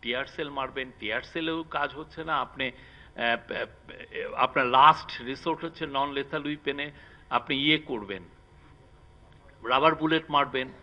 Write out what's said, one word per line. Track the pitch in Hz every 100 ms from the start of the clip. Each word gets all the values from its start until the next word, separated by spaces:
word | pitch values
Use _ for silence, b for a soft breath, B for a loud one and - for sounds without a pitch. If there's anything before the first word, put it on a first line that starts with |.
টিয়ার | 117 123
সেল | 135 - 151
মারবেন, | 143 131 131 131 120
টিয়ার | 104 113
সেলেও | 127 170 160 160
কাজ | 160 147 143
হচ্ছে | 139 156 -
না, | 160 151
আপনি, | 123 - 131
আহ, | - - - - - 117 117 -
আহ, | - 117 - - - - - -
আপনার | - 127 - 127
লাস্ট | 131 147 156 - -
রিসোর্ট | 123 135 - 156
হচ্ছে | 165 165 160
নন | 139 143
লেথাল | 139 139 156 143
উইপেনে | 147 - 143 147 147 B B B
আপনি | 123 - 139
ইয়ে | 143 156
করবেন, | 156 123 101 95 85 - - - - - - - - - - - - -
রাবার | 110 131 151
বুলেট | 156 156 160 156
মারবেন। | 147 139 135 131 127